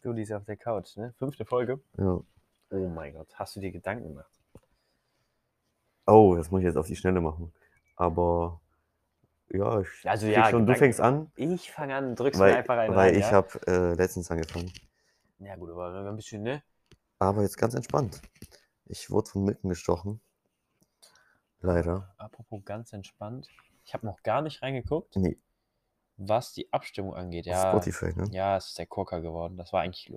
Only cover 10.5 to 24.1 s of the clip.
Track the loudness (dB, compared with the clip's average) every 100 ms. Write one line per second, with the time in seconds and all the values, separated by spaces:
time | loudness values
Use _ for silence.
10.5 | 6 6 6 6 6 2 2 -2 -6 -2
11.5 | -2 -6 -10 -6 -6 -4 -2 0 6 6
12.5 | 6 4 0 2 6 6 6 6 4 4
13.5 | -2 0 2 2 2 0 -2 -6 -6 -4
14.5 | -6 -8 -12 -20 _ _ _ _ _ -18
15.5 | -16 -14 -10 -10 -8 -10 -10 -12 -8 -6
16.5 | -8 -10 _ _ -20 _ _ 0 2 0
17.5 | 0 -2 -2 -2 0 0 -4 -18 _ -20
18.5 | -20 _ _ -18 -16 -4 -2 -2 -2 -2
19.5 | -2 -4 -4 -2 -2 -4 -12 _ _ _
20.5 | _ _ _ _ _ -20 _ _ _ _
21.5 | _ 0 2 2 -2 -6 -16 -18 -18 -16
22.5 | -16 -12 -14 -12 -16 -18 _ -14 -12 -16
23.5 | _ _ _ -14 -10 -10